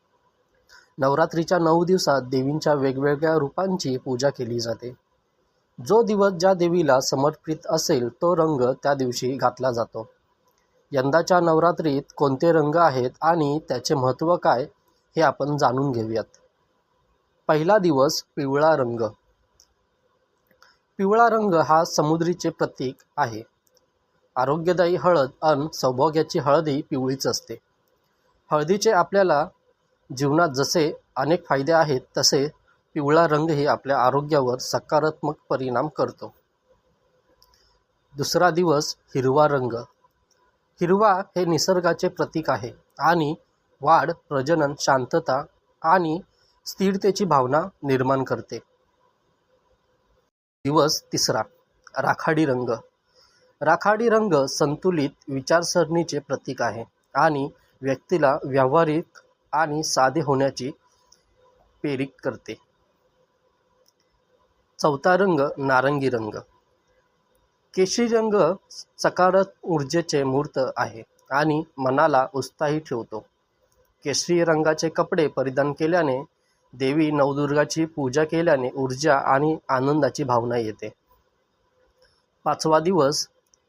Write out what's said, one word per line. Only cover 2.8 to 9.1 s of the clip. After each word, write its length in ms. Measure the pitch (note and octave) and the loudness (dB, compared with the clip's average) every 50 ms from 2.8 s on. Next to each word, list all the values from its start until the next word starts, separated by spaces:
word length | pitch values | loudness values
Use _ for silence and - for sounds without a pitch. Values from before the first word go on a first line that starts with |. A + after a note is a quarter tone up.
| C3+ C#3 C3 C3+ C#3 C#3+ D3 C#3 D#3 D#3+ D#3+ | 0 -2 -2 -2 -2 -2 0 0 0 0 0
रूपांची 600 | D#3+ C#3 C#3 - - F#3 G3 F#3 F3+ - C#3 B2+ B2+ | 0 -2 -2 -4 -4 -4 -4 -4 -4 -4 -6 -6 -6
पूजा 320 | - - B2+ A#2+ C3+ C#3+ | -6 -6 -4 -2 -2 -2
केली 300 | C#3 - B2+ A2+ A#2+ A#2 | -2 -2 -6 -6 -6 -6
जाते. 340 | A2+ A#2 A2+ A2 A#2+ B2 B2 - _ _ _ _ _ _ _ _ _ _ _ _ _ _ _ - B2+ A#2+ | -6 -6 -8 -8 -10 -14 -16 -16 _ _ _ _ _ _ _ _ _ _ _ _ _ _ _ -16 -2 2
जो 140 | F#3+ A3+ A#3 | 2 2 4
दिवस 300 | G3+ G#3+ G3 G3+ G3+ F#3+ | 2 2 2 2 2 2
ज्या 200 | E3 E3+ F#3+ G3 | 2 2 2 2
देवीला 460 | F3 F3 E3+ E3+ F3+ E3 C#3+ C3 C3 | 4 2 2 2 2 2 4 4 2
समर्पित 680 | C3+ - - C3+ C3+ D3+ D3+ - _ D#3 D#3 D#3 - - | 2 0 -2 0 0 0 -2 -4 _ -8 -8 -8 -4 -4
असेल 380 | E3+ D#3+ - - E3 B2+ A#2+ A#2 A#2 _ | -2 -2 0 0 0 0 0 -2 -4 _
तो 140 | - F3 F3+ | 0 0 2
रंग 380 | E3 D#3+ D#3+ D#3 C3 B2 A#2+ C3+ C3+ - | 2 2 0 0 0 0 0 0 -2 -2
त्या 100 | C#3+ C#3+ | -2 -2
दिवशी 420 | C#3 C3 B2+ | 0 -2 -4